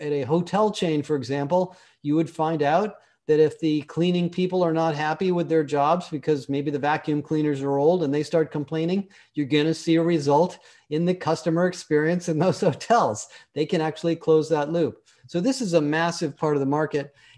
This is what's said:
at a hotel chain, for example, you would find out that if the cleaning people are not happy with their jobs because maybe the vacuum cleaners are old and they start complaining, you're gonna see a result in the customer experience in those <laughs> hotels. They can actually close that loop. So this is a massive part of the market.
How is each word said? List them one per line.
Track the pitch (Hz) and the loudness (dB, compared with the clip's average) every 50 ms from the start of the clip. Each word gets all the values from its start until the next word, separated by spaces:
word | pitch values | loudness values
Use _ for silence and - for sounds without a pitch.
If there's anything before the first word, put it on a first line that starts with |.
at | 151 147 | -6 -4
a | 147 143 135 | -4 -4 -2
hotel | 117 156 175 170 170 - 196 214 214 | 0 0 0 0 0 0 0 0 0
chain, | 202 - 196 170 156 151 | 0 -2 -2 0 0 -2
for | 143 - 156 | -2 -2 -2
example, | 143 127 110 139 143 143 139 175 180 185 180 - - - _ _ _ - | -4 -2 -2 -4 -4 -2 0 0 0 0 0 -6 -16 -20 _ _ _ -4
you | 147 147 | -2 0
would | 160 165 147 | 0 0 -2
find | - - 160 160 165 156 | -2 -2 -2 -2 0 0
out | 147 143 151 175 208 214 202 - _ _ _ _ _ - | 0 2 2 2 2 0 -6 -10 _ _ _ _ _ 2
that | 156 151 | 4 4
if | 156 151 151 - | 4 4 2 0
the | - 160 151 151 139 | -2 -2 -2 -2 -4
cleaning | - - 160 170 180 175 180 180 170 | -6 -4 -2 0 2 2 2 0 -2
people | 175 - 180 180 180 185 180 | -2 -2 -2 0 0 0 0
are | 165 160 | 2 2
not | 160 160 165 151 | 2 0 0 0
happy | 143 151 156 156 156 196 185 | -2 -2 -2 -2 -2 0 0
with | 180 175 170 143 | 0 0 0 2
their | 160 160 156 | 2 2 2
jobs | 135 143 143 143 147 165 180 175 - | 2 2 2 4 4 2 2 0 -6
because | - 143 - - 156 139 127 - | -8 -6 -2 0 0 0 0 -4
maybe | 139 139 143 151 | -4 -4 -2 -2
the | 143 143 | -4 -2
vacuum | 131 147 151 156 - - 151 147 | -2 0 -2 -2 -2 -2 -2 -2
cleaners | 147 - 160 156 151 151 147 135 | -2 -2 -2 0 0 0 0 -2
are | 139 139 139 139 | -2 -2 0 2
old | 139 156 175 185 | 4 4 4 2
and | 165 139 | 2 0
they | 139 147 151 | 0 -2 -2
start | - - 165 160 151 | 0 0 0 0 0
complaining, | - 156 143 - 160 160 165 170 185 202 196 - _ - _ _ - | -2 -6 -6 -4 -4 -4 -2 -2 -2 -2 -4 -6 _ -20 _ _ -8
you're | 151 147 | -6 -4
gonna | 127 143 151 147 160 | 0 2 2 2 2
see | 160 156 - - 165 165 | 0 -2 0 0 2 2
a | 165 | 2
result | 170 175 160 139 143 143 147 165 - - - - - - _ _ - | 2 0 0 2 2 4 4 4 2 -2 -10 -20 -20 -20 _ _ -6
in | 147 156 170 | -4 -2 0
the | 175 180 | 0 -2
customer | 180 - 156 165 160 - 175 160 165 180 185 | -2 -2 -2 -2 -2 -2 -2 0 0 0 0
experience | 175 - - - 156 147 151 160 175 180 175 - | -2 -4 -6 0 0 2 2 2 0 -2 -2 -2
in | 160 151 | -2 0
those | 170 185 151 - | 2 0 0 2
<laughs> | |
hotels. | 208 180 131 - - - 233 240 185 123 107 - - - - - - _ - | 0 0 0 0 0 2 2 2 2 2 -2 -4 -8 -14 -18 -20 -20 _ -6
They | 143 156 156 | -6 -4 -2
can | - 170 | -2 -2
actually | 156 160 151 - - 170 160 | -2 -2 -4 -4 -2 -4 -4
close | 160 - - 160 156 151 156 | -2 2 2 4 4 4 2
that | 165 151 147 143 | 0 0 0 0
loop. | 165 170 165 127 107 - _ _ _ _ _ - | 0 0 0 -2 -2 -6 _ _ _ _ _ -8
So | - 175 | -4 -2
this | 175 254 262 - | 0 0 0 0
is | 254 190 165 | -2 0 2
a | 170 | 2
massive | 151 147 151 160 165 170 170 - 175 147 139 | 2 2 0 0 0 -2 -2 -2 -4 -6 -6
part | - - 151 147 | -2 -2 0 0
of | 143 | 0
the | 139 | 0
market. | 135 143 151 156 151 - 147 139 139 _ _ _ _ _ | 0 0 0 -2 -2 -2 -4 -6 -6 _ _ _ _ _